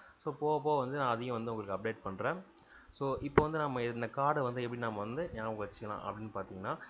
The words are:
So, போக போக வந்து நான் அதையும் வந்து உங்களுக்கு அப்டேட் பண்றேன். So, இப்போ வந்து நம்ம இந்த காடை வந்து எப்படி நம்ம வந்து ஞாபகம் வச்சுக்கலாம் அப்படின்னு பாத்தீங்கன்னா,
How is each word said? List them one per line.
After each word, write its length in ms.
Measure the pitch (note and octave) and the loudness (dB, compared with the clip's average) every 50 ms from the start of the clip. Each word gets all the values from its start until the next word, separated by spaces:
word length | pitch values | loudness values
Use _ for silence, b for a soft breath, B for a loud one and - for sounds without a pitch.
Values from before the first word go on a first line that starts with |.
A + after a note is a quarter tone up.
| B B B - | B B B -8
So, 160 | - D#3 C#3 | -6 -6 -4
போக 280 | - D3 D3+ D3+ D3 C#3 | 0 2 2 4 4 4
போக 160 | D3+ D3+ C#3+ | 4 4 4
வந்து 200 | B2+ B2+ C#3 D3 | 2 0 0 0
நான் 120 | C#3 B2 | 2 2
அதையும் 240 | A#2 A2+ A#2+ B2+ A#2+ | 2 2 0 0 -2
வந்து 200 | A2+ A2+ A#2 A2+ | -2 -2 -2 -2
உங்களுக்கு 220 | A2 G#2 G2 G2 | -4 -2 -2 -2
அப்டேட் 260 | F#2+ G#2 A2 A2 - - | -2 0 -2 -2 -2 -4
பண்றேன். 360 | G2 F#2+ F#2+ G#2 C3 E3 F#3 G3 - - B B B B B B B - | -6 -4 -2 0 -2 -2 -2 -6 -12 -20 B B B B B B B -8
So, 260 | - C#3 C3+ C3 - | -4 -2 -2 0 -2
இப்போ 220 | - C#3+ C#3+ - D3+ | -2 4 6 8 8
வந்து 160 | D3+ D#3 D#3 | 8 4 0
நம்ம 240 | D3+ C#3+ C3 B2 A#2+ | 0 0 2 0 0
இந்த 240 | A#2+ A#2 A#2 A#2+ | 0 0 -2 -2
காடை 360 | A2 - C#3 C#3 D3 D3+ D3 C3 | -2 0 2 2 4 4 4 2
வந்து 200 | B2 A#2+ B2+ B2 | 0 0 0 -2
எப்படி 180 | A#2 A#2+ A#2+ | -2 -2 -2
நம்ம 200 | A#2+ A2+ G#2+ G2+ | -2 0 0 -2
வந்து 300 | G2+ G#2+ A#2+ D3 F3 - G#2 | -2 -2 -2 -4 -4 -4 -4
ஞாபகம் 260 | A2 A2 A2+ A2 G#2+ | -4 -4 -4 -2 -2
வச்சுக்கலாம் 420 | G2+ G2+ - - A2+ G#2 G#2 F#2 - | -4 -6 -6 -8 -6 -6 -6 -4 -4
அப்படின்னு 280 | G2 G2 G#2 A2 A2 - | -6 -6 -6 -8 -6 -6
பாத்தீங்கன்னா, 380 | G2 F#2 - F#2+ F#2 F#2+ A#2 D3+ D#3+ B B | -6 -6 -6 -8 -6 -4 -4 -4 -4 B B